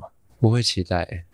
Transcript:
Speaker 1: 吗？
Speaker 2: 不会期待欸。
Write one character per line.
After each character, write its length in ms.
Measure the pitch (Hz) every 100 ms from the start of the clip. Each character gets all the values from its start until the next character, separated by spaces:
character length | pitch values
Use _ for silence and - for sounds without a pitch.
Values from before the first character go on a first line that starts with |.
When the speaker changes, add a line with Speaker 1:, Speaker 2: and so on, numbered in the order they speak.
Speaker 1:
吗？ 60 | - _ _ -
Speaker 2:
不 100 | 113
会 120 | 120
期 200 | 117 -
待 200 | 90 90
欸。 220 | - 92 -